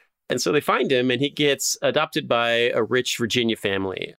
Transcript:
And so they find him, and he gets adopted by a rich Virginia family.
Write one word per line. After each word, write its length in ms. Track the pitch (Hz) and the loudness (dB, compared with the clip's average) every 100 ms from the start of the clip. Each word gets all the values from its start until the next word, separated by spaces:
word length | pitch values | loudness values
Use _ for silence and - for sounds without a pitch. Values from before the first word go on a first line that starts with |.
| _ _ _ | _ _ _
And 100 | 127 | -2
so 100 | - | 2
they 100 | 151 | 0
find 300 | 160 220 202 | 2 0 2
him, 200 | 127 123 | 2 2
and 100 | 123 | 0
he 80 | 143 | -2
gets 480 | 143 147 139 - - | 0 0 0 -2 -2
adopted 440 | 139 131 160 156 127 | 0 0 0 -4 0
by 440 | 120 117 117 120 | 0 2 2 2
a 100 | 123 | 0
rich 360 | 110 127 120 - | 2 0 0 -4
Virginia 380 | 117 123 113 110 | 0 0 0 0
family. 600 | 104 98 98 95 - | -2 -2 -4 -6 -10